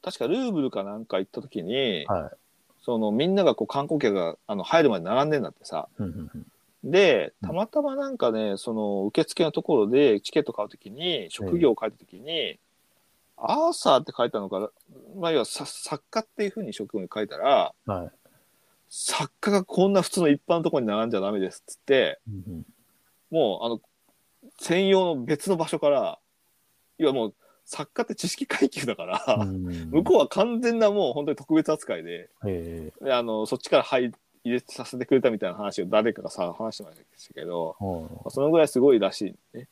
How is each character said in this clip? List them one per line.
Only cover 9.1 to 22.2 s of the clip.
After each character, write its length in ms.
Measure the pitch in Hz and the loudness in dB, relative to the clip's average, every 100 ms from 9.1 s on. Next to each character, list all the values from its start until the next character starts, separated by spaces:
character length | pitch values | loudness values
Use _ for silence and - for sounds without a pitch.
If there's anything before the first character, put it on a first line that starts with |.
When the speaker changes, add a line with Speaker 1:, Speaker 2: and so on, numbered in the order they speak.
| - | 0
Speaker 1:
付 200 | 156 - | -2 0
の 60 | 160 | 0
と 120 | 160 | 0
こ 140 | - 147 | 0 2
ろ 100 | 104 | 4
で 320 | 131 143 104 | 4 4 4
チ 100 | - | 0
ケ 100 | 160 | -2
ッ 20 | |
ト 100 | - | -2
買 140 | - 104 | -6 -8
う 20 | |
時 220 | - 104 | -10 -20
に、 380 | 120 175 151 104 | -8 -6 -6 -8
職 280 | - 98 170 | -8 -2 4
業 140 | 156 | 4
を 40 | 107 | 4
書 60 | 110 | -2
い 40 | |
た 60 | - | -8
時 220 | _ 92 | _ -18
に、 120 | 131 | -8
Speaker 2:
え 180 | 165 107 | -6 -6
え。 80 | - _ _ _ _ _ _ _ - | -8 _ _ _ _ _ _ _ -8
Speaker 1:
ア 300 | - 262 330 | -2 0 0
ー 40 | |
サ 240 | 339 - 135 | 0 2 2
ー 20 | |
っ 40 | |
て 80 | - - | 2 -4
書 80 | |
い 60 | 120 | -2
た 100 | 110 | -2
の 80 | 98 | -6
か 120 | 95 | -6
な、 100 | 107 _ _ - - | -6 _ _ -20 -20
ま 140 | 190 170 | -6 0
あ、 40 | |
要 80 | 156 | 0
は 40 | |
さ、 220 | 107 - 139 | 0 -6 -10
作 360 | - - 143 _ | -12 -10 -10 _
家 100 | 226 | -6
っ 60 | 220 | -6
て 180 | - | -6
い 20 | 202 | -4
う 40 | |
風 120 | 226 | -4
に 80 | 185 | -10
職 240 | 104 98 104 | -8 -8 -8
業 60 | |
に 60 | 92 | -8
書 100 | 107 | -6
い 60 | 104 | -6
た 80 | 71 | -2
ら、 380 | 127 131 80 - | 2 4 2 -4
Speaker 2:
は 200 | - 95 | -6 -6
い。 60 | 85 _ _ _ _ _ _ _ _ | -6 _ _ _ _ _ _ _ _
Speaker 1:
作 420 | - - - 143 _ | -10 -6 -4 -6 _
家 80 | - | 0
が 120 | 202 | 0
こ 240 | 185 - 190 | 0 2 4
ん 60 | |
な 80 | 196 | 4
普 80 | 170 | 2
通 120 | - | 2
の 60 | 160 | 4
一 120 | 147 - | 2 2
般 100 | 170 | 0
の 40 | |
と 80 | 165 | 2
こ 80 | 156 | 0
ろ 40 | |
に 40 | 113 | 0
並 200 | 104 113 | 0 0
ん 40 | |
じ 60 | 107 | 0
ゃ 20 | |
ダ 100 | 98 | 0
メ 60 | 104 | -2
で 120 | 92 | -2
す 100 | - | -6
っ 140 | - | -20
つ 20 | - | -18
っ 40 | |
て、 380 | - 135 90 69 | 2 4 4 -2